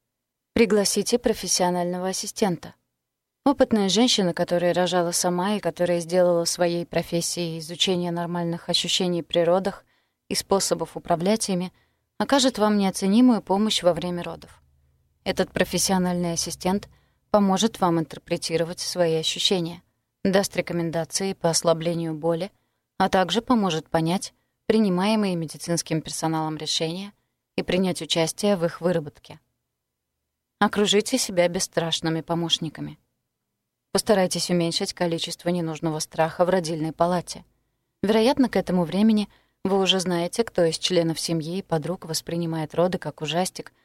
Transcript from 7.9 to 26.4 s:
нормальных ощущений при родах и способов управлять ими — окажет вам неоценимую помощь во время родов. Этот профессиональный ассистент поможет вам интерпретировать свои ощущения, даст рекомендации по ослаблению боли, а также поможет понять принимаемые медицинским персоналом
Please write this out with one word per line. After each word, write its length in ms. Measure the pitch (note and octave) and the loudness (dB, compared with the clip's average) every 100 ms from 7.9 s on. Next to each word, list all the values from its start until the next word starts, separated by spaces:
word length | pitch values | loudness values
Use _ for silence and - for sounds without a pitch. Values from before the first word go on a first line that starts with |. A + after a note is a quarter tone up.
| F3+ F3 | 0 0
нормальных 580 | E3+ E3+ F3 E3+ E3+ - | -2 -4 -4 -4 -4 -4
ощущений 520 | F3 F3 - F#3 F3 | -4 -2 0 0 -2
при 180 | D#3+ F3 | -2 0
родах 460 | E3+ F3+ F#3+ - - _ _ _ _ | 4 2 0 -6 -14 _ _ _ _
и 60 | G3+ | -6
способов 640 | - G3 - E3+ E3 - | 0 0 0 -2 -4 -10
управлять 500 | - E3+ F3+ A3 - | -4 0 2 0 0
ими — 220 | F#3 F#3 - _ _ _ - | -4 -6 -12 _ _ _ -6
окажет 400 | G#3 C#4 B3+ G3+ | 0 2 2 2
вам 200 | G#3 G#3 | 2 4
неоценимую 640 | F#3+ - G3 G#3+ B3+ G#3+ | 2 0 2 6 6 4
помощь 420 | - F#3+ G#3+ - | 2 0 0 2
во 100 | E3+ | 2
время 300 | E3 F3+ F3 | 2 -2 -6
родов. 380 | E3+ E3 - - _ _ _ _ _ _ - | -8 -12 -16 -20 _ _ _ _ _ _ -4
Этот 240 | F3+ - | -2 -2
профессиональный 800 | - F#3 F3+ - F#3+ F3+ F3 F3 | 0 0 0 2 2 2 0 -2
ассистент 560 | E3 - - F#3 G3 - _ _ _ _ | -4 -6 -4 -2 -2 -4 _ _ _ _
поможет 500 | G#3 G3+ F#3+ A3 - | 4 4 4 2 2
вам 180 | F3+ E3+ | 2 2
интерпретировать 800 | D#3 - - E3+ - E3 E3 F3+ | -2 -8 -6 -6 -2 -2 -2 -4
свои 360 | - F3+ E3+ D#3+ | -6 0 2 2
ощущения, 680 | D#3+ - - F#3+ E3 E3+ _ _ _ _ | -2 -2 0 2 0 -8 _ _ _ _
даст 320 | G3 F#3+ G3 F3+ | 0 2 2 -2
рекомендации 800 | E3+ E3+ E3+ E3 D#3+ - G3 | -2 -2 -2 -2 -4 -4 -4
по 160 | F#3+ E3+ | -2 0
ослаблению 640 | D#3+ E3+ D#3+ E3 E3+ E3 | 2 2 2 0 -2 -4
боли, 360 | D#3 D#3+ E3+ F#3+ - _ _ _ - | -4 -2 -2 -4 -12 _ _ _ -2
а 120 | F#3+ | 2
также 320 | F#3+ F3+ F#3 | 2 2 0
поможет 480 | - B3 F#3+ D#3+ - | 2 2 2 -2 -2
понять 440 | E3 D#3+ F#3 - - _ _ - | 0 0 0 -4 -14 _ _ 0
принимаемые 680 | A3 G#3 F3+ G3+ A3 G#3 F3 | 2 2 2 0 0 0 -2
медицинским 640 | D#3+ - - E3+ - D#3+ | -6 -10 -4 -4 -2 -6
персоналом 540 | D3 - D#3+ D#3+ | -6 -6 -4 -2